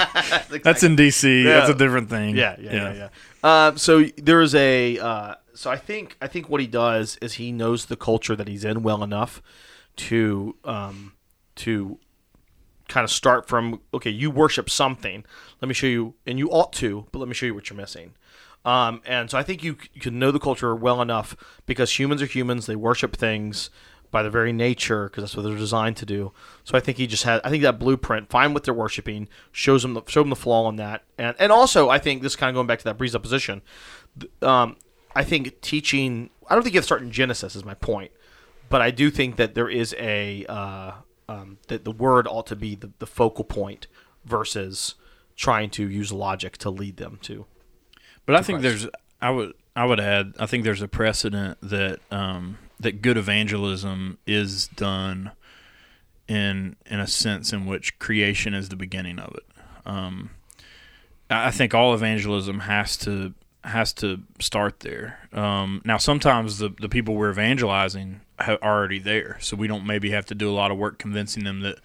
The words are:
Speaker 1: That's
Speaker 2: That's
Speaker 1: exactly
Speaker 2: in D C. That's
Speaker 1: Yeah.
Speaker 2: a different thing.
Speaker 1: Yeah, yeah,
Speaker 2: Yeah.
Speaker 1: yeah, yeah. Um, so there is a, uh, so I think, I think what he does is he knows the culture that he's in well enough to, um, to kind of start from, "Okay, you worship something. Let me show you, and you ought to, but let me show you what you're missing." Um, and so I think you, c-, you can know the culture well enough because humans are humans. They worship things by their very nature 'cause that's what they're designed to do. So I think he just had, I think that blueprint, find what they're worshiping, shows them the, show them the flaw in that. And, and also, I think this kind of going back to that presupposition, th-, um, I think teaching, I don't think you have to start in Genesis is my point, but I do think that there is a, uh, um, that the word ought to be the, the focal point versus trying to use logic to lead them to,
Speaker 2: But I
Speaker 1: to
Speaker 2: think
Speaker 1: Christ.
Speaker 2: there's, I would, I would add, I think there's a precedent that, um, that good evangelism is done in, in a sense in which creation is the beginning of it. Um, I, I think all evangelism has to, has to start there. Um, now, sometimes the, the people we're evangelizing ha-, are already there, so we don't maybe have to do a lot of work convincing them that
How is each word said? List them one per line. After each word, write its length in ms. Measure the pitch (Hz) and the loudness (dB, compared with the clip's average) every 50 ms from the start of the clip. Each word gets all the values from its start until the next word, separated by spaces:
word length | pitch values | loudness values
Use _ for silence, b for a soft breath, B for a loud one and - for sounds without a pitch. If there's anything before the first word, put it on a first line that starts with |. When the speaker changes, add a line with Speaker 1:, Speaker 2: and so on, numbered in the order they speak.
| 180 - - | 0 0 0
Speaker 1:
That's 360 | 175 175 - 160 165 - - | -2 0 2 0 -2 -2 -4
Speaker 2:
That's 40 | 143 | -8
Speaker 1:
exactly 340 | 151 - 160 170 - 180 165 | 2 4 4 6 8 6 6
Speaker 2:
in 60 | 156 | 8
D 140 | 143 147 143 | 8 8 6
C. 320 | 131 - - 135 131 127 127 | 6 4 4 6 6 6 8
That's 260 | 147 156 151 135 147 | 8 8 8 8 6
Speaker 1:
Yeah. 60 | 143 | 6
Speaker 2:
a 20 | |
different 320 | 127 139 131 123 127 113 110 | 6 4 4 4 2 0 -2
thing. 260 | 117 107 104 107 107 | -4 -2 -2 0 2
Speaker 1:
Yeah, 200 | 127 120 101 90 92 | 2 2 0 -2 -6
yeah, 140 | 104 107 113 | -8 -4 -2
Speaker 2:
Yeah. 200 | 104 101 98 98 | -2 -2 -4 -6
Speaker 1:
yeah, 160 | - - 190 B B B B B B - | -10 -12 -16 B B B B B B 4
yeah. 240 | 156 160 156 156 | 6 8 8 8
Um, 100 | 156 147 | 6 4
so 260 | 151 - 170 160 160 156 - - | 4 6 8 8 8 8 6 4
there 240 | - 147 151 165 165 | -2 4 6 8 8
is 120 | 160 143 139 | 8 8 6
a, 420 | 143 139 135 131 127 123 120 120 92 | 6 6 6 6 4 4 2 0 -2
uh, 360 | 110 117 113 107 104 104 - - _ _ _ | -2 -4 -4 -4 -6 -8 -12 -16 _ _ _
so 180 | - - 131 | -10 -6 -6
I 40 | 131 | -6
think, 400 | 135 - - 208 214 180 - - - | -6 -6 -10 -10 -10 -10 -14 -14 -12
I 60 | 135 | -12
think 220 | - - 175 160 - | -8 -8 -8 -6 -2
what 120 | 147 143 | -2 -2
he 60 | 131 | -2
does 500 | 113 117 120 117 120 113 110 107 - - - | 0 0 2 2 2 2 2 -2 -2 -6 -10
is 120 | - 113 - | -10 -10 -8
he 180 | - 117 120 | -8 -8 -8
knows 340 | 120 113 113 113 120 117 - | -4 -2 0 0 0 0 -2
the 100 | - 127 | -6 -10
culture 380 | - - 120 110 110 - - 110 | -6 0 0 0 0 0 -2 -4
that 120 | 104 101 | -4 -4
he's 160 | 104 101 101 107 | -8 -8 -6 -4
in 200 | 107 110 113 113 | -4 -2 0 0
well 200 | 110 107 104 104 | 0 0 0 -2
enough 380 | 104 104 104 117 - - - b b b b b b b b b b b | -4 -2 -4 -4 -4 -6 -20 b b b b b b b b b b b
to, 580 | - - - 117 117 110 107 101 98 98 110 - _ - | -12 -6 -2 0 2 2 2 0 -2 -4 -8 -10 _ -10
um, 500 | 139 113 104 101 98 98 101 101 98 _ _ _ _ _ _ _ _ _ | -8 -8 -8 -8 -10 -12 -16 -18 -20 _ _ _ _ _ _ _ _ _
to 400 | - - 117 110 104 98 98 - - _ _ _ _ _ _ _ _ _ _ _ _ _ _ _ _ _ | -10 -4 -2 -2 -2 -2 -6 -10 -14 _ _ _ _ _ _ _ _ _ _ _ _ _ _ _ _ _
kind 160 | - - 131 113 | -2 0 0 0
of 60 | 104 | 0
start 380 | - - - 127 123 120 - | -2 2 4 4 4 4 2
from, 340 | - 123 117 117 117 113 - _ - - | 0 0 0 0 0 -6 -8 _ -8 -8
"Okay, 160 | 117 - 117 | -6 -4 -4
you 180 | 104 110 143 151 | -4 -2 -2 -2
worship 400 | 135 147 151 151 - 135 - - | 2 4 4 4 4 0 -4 -2
something. 540 | - - 139 131 127 - - 98 92 104 - B B B B B B B | 0 0 0 0 0 -4 -8 -10 -10 -12 -16 B B B B B B B
Let 60 | 131 | -6
me 60 | 131 123 | -4 -4
show 140 | - 139 | 0 0
you, 260 | 131 120 117 113 113 - _ - | 0 0 0 -2 -4 -8 _ -8
and 100 | - 123 | -6 -4
you 120 | 131 143 175 | -2 -2 2
ought 220 | 175 165 170 - - | 4 4 2 2 0
to, 340 | - 135 110 101 107 113 - | -4 -4 -2 -4 -4 -10 -12
but 80 | - 135 | -12 -10
let 80 | 131 | -10
me 60 | 123 123 | -8 -6
show 120 | - 131 | -4 -4
you 80 | 120 104 | -4 -4
what 140 | 101 - - | -6 -10 -14
you're 80 | 104 | -14
missing." 360 | 101 101 - - 85 82 90 _ _ b b b b b b b b - | -14 -14 -14 -16 -18 -18 -20 _ _ b b b b b b b b 0
Um, 360 | 120 123 127 120 113 117 113 - | 2 4 4 4 2 -2 -6 -6
and 260 | - 127 123 117 110 | -4 -4 -4 -4 -2
so 60 | 135 | -2
I 60 | 131 143 | -4 -2
think 200 | - 190 156 151 | -2 -6 -6 -6
you, 140 | 165 143 - | -8 -8 -8
c-, 80 | - - _ | -14 -20 _
you 80 | 135 | -10
can 180 | - 127 117 123 | -8 -6 -2 2
know 100 | 131 139 | 2 2
the 100 | 135 147 | 2 2
culture 360 | 143 143 127 - 127 120 113 | 0 0 -2 0 -2 -2 -2
well 260 | 113 117 123 123 123 | 0 2 2 2 2
enough 340 | 120 117 113 110 107 - - B B B B B B | 2 0 0 -2 -2 -4 -10 B B B B B B
because 320 | - 120 - 123 - - - | -6 0 0 2 0 2 0
humans 220 | 135 139 147 139 | 2 0 0 0
are 40 | 143 | -2
humans. 400 | 135 - 131 123 123 123 120 107 | -2 -2 -2 -2 -2 -2 -4 -4
They 80 | - 107 | -6 -6
worship 400 | 107 110 113 123 - - 120 - | -2 2 2 2 2 0 -4 -2
things 540 | - 117 113 110 107 104 104 104 - - - b b b b b b b b | -2 0 0 0 -2 -4 -6 -6 -8 -10 -10 b b b b b b b b
by 100 | - 110 107 | -2 0 0
their 80 | 107 | 2
very 200 | 107 117 113 120 | 2 2 2 2
nature 560 | 117 113 117 123 120 - - - 113 104 101 | 2 2 2 0 0 0 0 0 0 0 -2
'cause 160 | 98 - 101 101 | -6 -8 -10 -10
that's 140 | 101 - | -8 -8
what 60 | 104 104 | -6 -6
they're 120 | 107 107 | -4 -4
designed 400 | 104 107 101 113 113 110 113 110 | -4 -2 -2 0 0 0 0 -2
to 100 | - 113 | -4 -8
do. 280 | 101 101 101 98 95 B B B B B B B | -6 -6 -6 -6 -8 B B B B B B B
So 120 | - 131 | 0 0
I 40 | 127 | 2
think 160 | - 143 123 | 2 2 -2
he 100 | 123 127 | -2 -2
just 160 | 117 110 - - | -2 -2 -2 2
had, 160 | 120 113 113 - | 2 2 2 2
I 40 | 131 | 0
think 140 | 156 151 143 | 0 4 4
that 160 | 135 117 104 | 4 2 2
blueprint, 500 | 123 131 135 127 - - 113 110 104 - | 2 2 2 2 2 -2 -2 -4 -2 0
find 240 | - 123 135 147 147 | 4 4 4 4 2
what 120 | 143 - | 0 -2
they're 80 | 131 120 | -2 -2
worshiping, 560 | 117 110 107 - - - 113 107 104 104 - b b b b b | -2 -2 -4 -4 -8 -8 -8 -10 -10 -10 -12 b b b b b
shows 300 | - - 139 139 127 120 | -2 4 6 6 6 4
them 100 | 127 117 | 0 -6
the, 80 | 113 - | -8 -8
show 140 | - - 151 | -2 2 2
them 80 | 147 143 | 2 2
the 60 | 131 | 0
flaw 320 | - - 120 117 113 113 | -4 0 2 2 4 2
in 80 | 110 107 | 2 -2
that. 300 | 107 104 104 107 - _ _ _ | -4 -8 -8 -10 -12 _ _ _
And, 160 | - 120 120 123 - | -6 -6 -4 0 2
and 100 | 190 208 | 4 6
also, 380 | 214 233 262 254 - 180 143 | 8 8 8 8 8 6 6
I 100 | 123 131 | 6 6
think 240 | 143 - 151 139 127 | 4 2 0 -2 -2
this 140 | 131 135 - | -4 -6 -4
kind 140 | - 135 127 | 0 -2 0
of 60 | 127 | 0
going 120 | 127 123 | 0 0
back 120 | 120 117 - | 0 -2 -2
to 40 | - | -2
that 140 | 113 107 | -6 -4
presupposition, 640 | 113 131 120 117 110 104 113 127 135 - - 101 98 B B B B B B B B B B _ 127 | -4 -4 -4 -4 -4 -4 -2 -2 -2 -2 -4 -8 -10 B B B B B B B B B B _ -18
th-, 100 | - - _ - 131 | -18 -16 _ -2 2
um, 320 | 131 131 123 120 113 127 _ _ _ _ _ _ _ - | 4 6 6 4 2 -2 _ _ _ _ _ _ _ -2
I 80 | 135 135 | -2 0
think 380 | - 165 147 131 131 - _ | 0 0 -2 -2 -4 -10 _
teaching, 680 | - - 151 147 143 - 143 139 135 131 120 113 120 - _ _ _ - | -8 -4 -4 -2 0 0 0 0 0 0 -4 -6 -8 -12 _ _ _ 2
I 60 | - | 2
don't 60 | - - | 2 2
think 100 | 170 175 | 4 2
you 60 | 180 | 2
have 40 | - | 4
to 40 | |
start 140 | - 151 - 127 | 4 0 0 -2
in 80 | 123 | -6
Genesis 440 | 110 120 131 127 117 - 101 95 - | 0 0 0 2 0 -4 -6 -10 -10
is 80 | 98 98 | -12 -12
my 100 | 101 98 | -12 -12
point, 380 | - - - 104 98 95 - _ b b b b b b b b b b - | -8 -4 -4 -4 -4 -6 -12 _ b b b b b b b b b b -2
but 120 | 135 131 | 2 2
I 100 | 117 120 | 2 2
do 180 | 123 120 147 151 | 2 2 2 2
think 280 | 147 147 135 127 117 | 2 0 -2 -2 0
that 180 | 120 117 107 - | 0 0 0 2
there 140 | 117 117 107 | -2 -2 -2
is 260 | 110 120 117 107 - | 0 -2 -2 -4 -4
a, 480 | - 117 110 104 104 101 101 101 101 98 - | -8 -6 -4 -4 -4 -4 -6 -8 -10 -10 -10
uh, 420 | 107 104 98 98 95 95 95 95 98 - - _ _ _ _ - | -8 -8 -8 -10 -10 -12 -14 -14 -16 -18 -20 _ _ _ _ -14
um, 300 | 107 101 95 98 98 _ _ - | -14 -14 -14 -18 -20 _ _ -10
that 160 | 120 110 - | -10 -8 -8
the 60 | 110 | -10
word 360 | 113 110 127 131 127 123 113 | -6 0 4 6 6 6 4
ought 200 | 117 - - - | 2 -2 -6 -6
to 80 | - 117 | -8 -10
be 180 | 104 113 107 101 | -8 -8 -8 -10
the, 160 | 101 110 98 - - | -10 -14 -20 -16 -16
the 80 | 110 | -16
focal 380 | - - - 120 110 - - 104 | -12 0 2 2 2 2 -2 -8
point 420 | - - 104 98 98 101 - - - b b b b b b _ | -6 -4 -6 -6 -6 -8 -16 -18 -20 b b b b b b _
versus 720 | 110 117 107 110 - - 107 95 95 95 - - - - b b b b b b b b | -4 -4 -4 -4 -4 -6 -6 -6 -8 -8 -8 -8 -10 -10 b b b b b b b b
trying 320 | - - 135 117 107 107 101 | -4 0 0 2 2 0 -4
to 180 | - - 104 98 | -4 -6 -4 -4
use 220 | 98 101 101 101 | -2 -4 -4 -4
logic 460 | 101 98 101 98 95 92 92 92 - | -6 -6 -4 -4 -6 -6 -8 -12 -12
to 120 | - - 104 | -10 -8 -8
lead 280 | 95 98 101 101 90 | -8 -8 -10 -12 -12
them 200 | - 90 85 - 101 | -14 -14 -16 -16 -16
to, 240 | - - 107 104 101 _ _ _ _ _ _ _ _ _ _ b b b b b b | -16 -16 -16 -16 -16 _ _ _ _ _ _ _ _ _ _ b b b b b b
Speaker 2:
But 100 | - 147 | 4 4
I 40 | 175 | 4
Speaker 1:
to 40 | - | 4
Speaker 2:
think 160 | - 185 151 | 2 -2 0
Speaker 1:
Christ. 220 | 127 127 113 104 | 0 0 0 0
Speaker 2:
there's, 100 | 110 - - - _ _ _ - | -4 -10 -12 -16 _ _ _ -4
I 80 | 123 123 | -2 -2
would, 240 | 131 123 104 90 - _ _ _ - | -2 -2 -4 -6 -8 _ _ _ -4
I 120 | 120 120 | -2 2
would 160 | 127 120 104 | 2 2 2
add, 320 | 101 101 101 101 98 98 - | 2 2 2 0 0 -2 -6
I 100 | - 110 | -6 -4
think 180 | 107 127 120 110 | -2 -2 -2 0
there's 160 | 113 104 95 | 0 -2 -2
a 80 | 104 98 | -4 -6
precedent 680 | - - 110 110 107 - - 107 101 101 98 92 - - | -2 0 0 0 0 0 -2 -2 -2 -4 -4 -6 -8 -10
that, 400 | - 95 101 98 98 95 - - _ - | -8 -6 -4 -2 -2 -4 -4 -8 _ -8
um, 460 | 101 101 98 95 92 90 87 90 104 - - - _ - | -6 -4 -4 -4 -6 -8 -10 -12 -12 -14 -18 -20 _ -6
that 220 | 110 113 101 104 104 | -6 -4 -4 0 2
good 120 | 123 120 | 2 2
evangelism 1000 | 110 95 101 101 104 107 101 107 101 101 98 95 92 98 98 95 92 95 92 90 - - | 2 2 2 2 2 2 0 -2 -2 -2 -2 -4 -4 -6 -6 -6 -6 -8 -8 -10 -10 -6
is 420 | 101 104 104 101 98 98 98 - - | -2 -2 -2 -2 -2 -4 -6 -8 -8
done 600 | - - 104 98 95 95 95 95 92 92 95 98 - _ b b b b b b b b b b b b b b _ _ _ | -6 -6 -4 -4 -2 -4 -4 -6 -6 -8 -10 -12 -14 _ b b b b b b b b b b b b b b _ _ _
in, 480 | - 110 104 101 101 98 95 95 92 - _ _ | -4 -2 -2 -2 -2 -2 -4 -6 -8 -10 _ _
in 140 | - 107 101 | -8 -6 -4
a 80 | 98 | -4
sense 460 | - - - - 110 101 92 107 - 107 | -2 -4 -4 -2 -4 -4 -4 -6 -6 -6
in 120 | 101 95 | -6 -6
which 340 | 95 98 - - - - - | -6 -6 -6 -8 -8 -10 -8
creation 540 | - - 110 107 101 101 104 - - 107 101 | -6 -2 0 2 2 2 0 -2 -4 -4 -4
is 160 | 98 98 95 | -6 -8 -8
the 60 | 98 | -10
beginning 440 | 92 95 92 - 92 90 90 87 92 | -12 -10 -10 -8 -8 -8 -8 -10 -12
of 160 | - - - | -14 -14 -14
it. 100 | - _ _ _ b b b b b b | -16 _ _ _ b b b b b b
Um, 460 | - 101 95 95 90 92 92 98 - - - _ _ b b b b b b b b b b b b b b _ - | -10 -8 -8 -8 -8 -10 -12 -14 -14 -18 -20 _ _ b b b b b b b b b b b b b b _ -2
I, 180 | 110 113 117 | 0 0 2
I 40 | 127 | 0
think 220 | - - 131 110 - | 2 2 0 2 4
all 200 | 117 120 123 117 | 4 6 6 4
evangelism 680 | 107 113 110 110 104 98 104 104 101 95 98 98 98 | 2 2 0 0 0 -2 -2 -2 -2 -2 -4 -6 -8
has 360 | 95 104 104 104 101 - - | -4 -2 -2 -2 -2 -2 -6
to, 360 | - - 104 101 98 95 92 - - _ _ _ _ - | -6 -6 -6 -4 -4 -6 -8 -10 -14 _ _ _ _ -12
has 300 | - 104 117 110 - - | -6 -2 -2 -2 -2 -2
to 280 | - 110 98 95 95 - _ _ - | -4 -4 -4 -4 -6 -10 _ _ -8
start 400 | - - - 107 104 101 - _ | -8 -4 -2 0 -2 -2 -2 _
there. 400 | - - - - 107 110 - - - - - | -14 -12 -12 -10 -12 -14 -14 -18 -20 -12 -6
Um, 480 | 107 104 104 101 98 98 95 98 - - | -4 -2 0 0 0 -2 -4 -4 -4 -2
now, 120 | 113 113 | 0 0
sometimes 600 | 117 - 147 147 143 - 147 127 117 110 107 101 | 0 2 0 0 2 4 4 4 4 2 -4 -6
the, 120 | 101 107 101 - - | -6 -6 -6 -6 -8
the 100 | 107 104 | -8 -2
people 260 | 120 123 110 110 110 | -2 -2 -2 0 -2
we're 140 | 104 107 104 | 0 0 -2
evangelizing 920 | 95 101 107 117 135 123 120 101 98 98 98 92 92 95 95 95 95 101 - _ _ - | 0 0 2 2 2 2 0 0 2 0 0 0 -2 -8 -10 -10 -12 -14 -18 _ _ -6
ha-, 180 | - 113 107 - | -2 -2 -2 0
are 160 | - 107 104 | 2 2 2
already 220 | 104 101 95 98 95 | 2 0 -2 -4 -6
there, 380 | 95 101 107 110 - - - - | -2 -2 -2 -2 -2 -4 -12 -10
so 140 | - - 110 | -10 -8 -6
we 120 | 101 110 | -4 -4
don't 180 | 110 107 101 95 | -4 -4 -4 -4
maybe 260 | 107 107 104 104 101 | -4 -4 -2 -2 -2
have 140 | 104 101 98 | -4 -4 -4
to 80 | - 107 | -6 -6
do 140 | 104 107 104 | -4 -2 -2
a 40 | 101 | 0
lot 160 | 101 101 98 | 0 0 0
of 60 | 101 | 0
work 200 | 98 104 104 82 | -2 -4 -4 -6
convincing 460 | - - 104 104 104 104 101 - 113 101 | -8 -10 -6 -6 -6 -6 -6 -6 -6 -6
them 160 | 98 98 95 | -6 -6 -6
that 140 | 98 101 - - | -6 -8 -8 -10